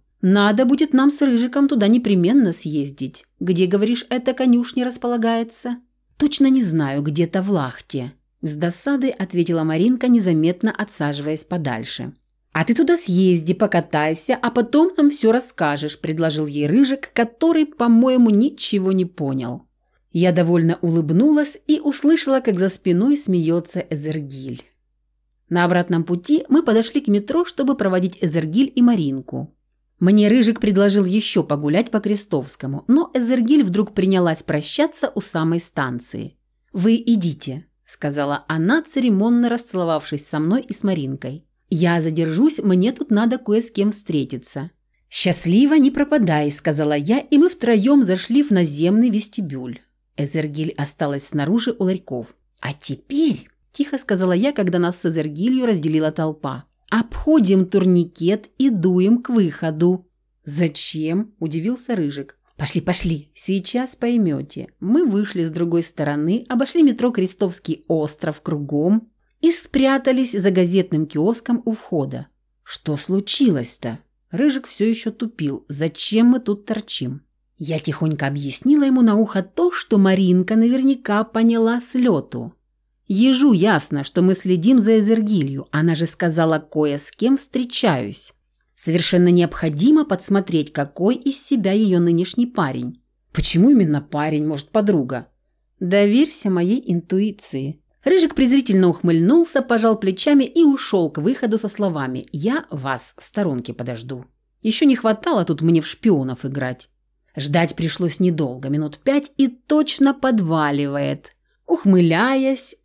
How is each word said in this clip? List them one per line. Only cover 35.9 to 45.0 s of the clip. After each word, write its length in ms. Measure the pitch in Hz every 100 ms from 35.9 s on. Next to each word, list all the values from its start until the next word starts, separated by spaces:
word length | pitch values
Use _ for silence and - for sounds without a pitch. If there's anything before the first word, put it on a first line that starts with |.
| 123 - 110 110 - _ _ _
«Вы 240 | 196 202 226
идите», 720 | 233 220 170 - 139 131 - _ -
сказала 600 | - 147 143 143 143 -
она, 340 | 160 170 311
церемонно 680 | 311 277 240 190 220 240 233
расцеловавшись 760 | 233 - 185 170 156 - 147 -
со 140 | 151
мной 220 | 156 247
и 120 | -
с 100 | 202
Маринкой. 600 | 202 175 135 139 120 147 _ _ -
«Я 320 | 160 170 170
задержусь, 580 | 160 156 160 160 302 -
мне 320 | 208 180 214
тут 200 | 254 294
надо 260 | 208 233 247
кое 240 | 226 214
с 100 | 233
кем 200 | - 202
встретиться». 800 | 208 - 151 135 123 - 139 156 _ _ _